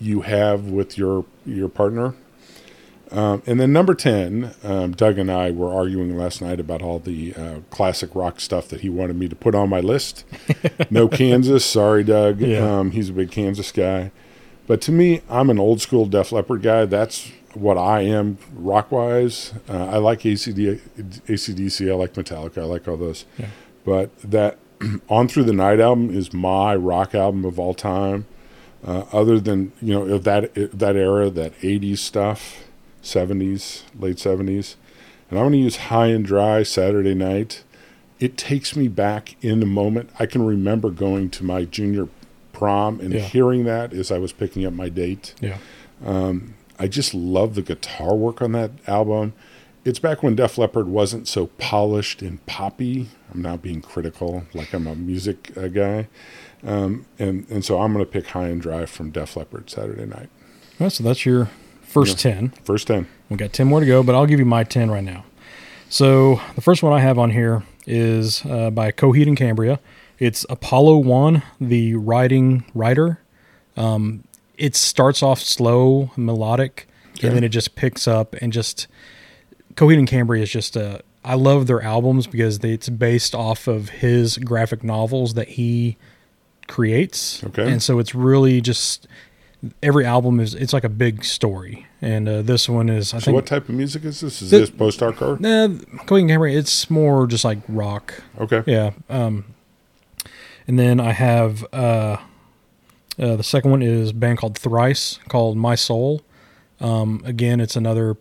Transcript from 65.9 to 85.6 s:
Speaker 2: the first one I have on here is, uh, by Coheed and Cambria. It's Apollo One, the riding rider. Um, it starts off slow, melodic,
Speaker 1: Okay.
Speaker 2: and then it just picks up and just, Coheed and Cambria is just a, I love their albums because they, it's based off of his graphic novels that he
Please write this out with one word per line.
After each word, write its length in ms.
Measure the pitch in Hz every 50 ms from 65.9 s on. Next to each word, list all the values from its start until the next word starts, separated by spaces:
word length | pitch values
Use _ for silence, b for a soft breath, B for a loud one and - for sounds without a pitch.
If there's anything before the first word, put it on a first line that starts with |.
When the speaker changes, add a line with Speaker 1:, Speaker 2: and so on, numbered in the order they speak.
| - - 139 135 135 135 135 135 131 110 B B B
Speaker 2:
the 60 | 131
first 220 | - 175 180 - 170
one 80 | 151
I 80 | 147 143
have 180 | 131 131 127 123
on 120 | 120 117
here 340 | 107 120 117 113 113 110 98 b b b -
is, 560 | - 117 117 117 113 113 113 110 110 - - - 147
uh, 220 | 131 117 113 110
by 220 | 110 113 110 107
Coheed 340 | - - 147 135 135 147 147
and 100 | 151 143
Cambria. 440 | 131 131 117 110 110 110 120 139 135 b b b b b b b b
It's 260 | 127 117 110 - - -
Apollo 500 | 127 - - - 131 131 143 156 156 151
One, 440 | 131 127 123 131 143 160 165 147 - - - _
the 360 | 135 120 120 120 113 113 113
riding 680 | 110 104 110 117 123 127 127 131 131 131 131 131 127 - - -
rider. 440 | 113 110 120 131 147 160 170 165 - _ b b b b b b b b b _
Um, 460 | - 113 113 110 107 107 107 110 - - _ - _ _ _ _
it 200 | - 151 139 -
starts 440 | - - - - - 131 139 139 - 143
off 160 | 135 131 -
slow, 720 | - - - - 123 117 120 123 127 131 135 139 135 127 -
melodic, 720 | 131 120 113 113 110 110 110 120 127 135 131 - - - b b b b b b -
Speaker 1:
Okay. 80 | 117
Speaker 2:
and 100 | 120 120
then 60 | 120
it 60 | 120 113
just 260 | 107 117 - - -
picks 320 | - - 127 - - -
up 300 | 120 113 110 110 - - -
and 120 | 123 117
just, 340 | 107 117 107 - - - - - B B B B B B B B B B B B - _ _ _ -
Coheed 240 | - 156 151 160 151
and 80 | 135
Cambria 360 | - 131 127 120 113 117 110 107
is 60 | 98
just 260 | - 113 - - -
a, 260 | 117 104 101 101 - - _ _ _ -
I 100 | 131 131
love 320 | 131 131 139 139 143 131
their 160 | 120 120 113
albums 440 | 113 110 110 120 120 131 131 131 117 -
because 320 | - 117 117 110 104 101
they, 120 | - 113
it's 160 | 113 113 - -
based 460 | 120 110 123 117 120 120 - - -
off 320 | 117 113 110 110 - -
of 220 | 123 113 107 104 98
his 500 | - - 131 123 120 120 117 113 - 117
graphic 460 | 127 120 120 113 117 113 117 107 -
novels 500 | 113 110 110 113 113 131 131 127 113 110
that 140 | 120 - -
he 480 | - 123